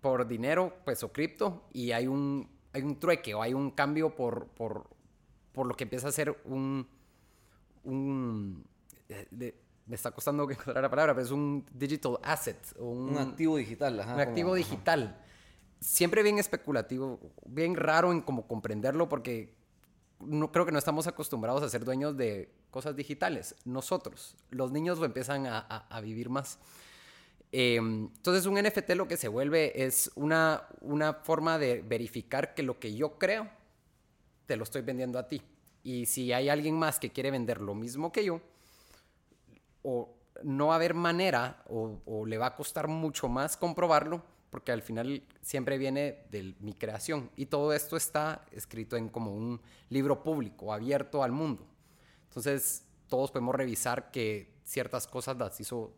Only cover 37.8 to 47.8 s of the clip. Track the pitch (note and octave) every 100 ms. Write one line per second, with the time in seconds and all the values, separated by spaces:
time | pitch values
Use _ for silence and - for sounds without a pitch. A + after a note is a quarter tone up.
37.8 | A#2+ C3 E3 G3 G#3 E3 - _ _ -
38.8 | - - _ _ _ _ _ - _ _
39.8 | - B2 A#2 - _ - D3+ C3+ D3 E3
40.8 | E3 E3 E3+ E3+ F#3+ B2+ B2 - - A#2
41.8 | A2+ G#2 - A2 A2 A2 B2 - D3+ -
42.8 | D3+ D#3+ D#3+ C#3 C3 B2 D3 - F3 E3+
43.8 | F3 D3+ D3 E3+ - _ _ A#2+ - A#2+
44.8 | - A2+ A#2+ C#3 - - - C#3+ B2+ C#3
45.8 | C3+ C3+ C#3+ - - G#2 F#2+ F#2 G#2 G2+
46.8 | A2 G#2+ - D#3 A#2+ - C3+ D3 D3 D3